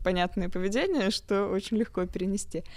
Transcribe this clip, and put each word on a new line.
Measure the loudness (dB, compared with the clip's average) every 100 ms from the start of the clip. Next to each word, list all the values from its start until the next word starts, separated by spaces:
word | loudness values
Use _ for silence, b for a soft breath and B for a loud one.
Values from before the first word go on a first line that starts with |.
понятное | 0 2 2 0 -2
поведение, | 0 0 2 2 2 2
что | 0 0 0 2
очень | 0 0 0
легко | 0 -2 -4
перенести. | -2 -2 -2 -4 -8 -8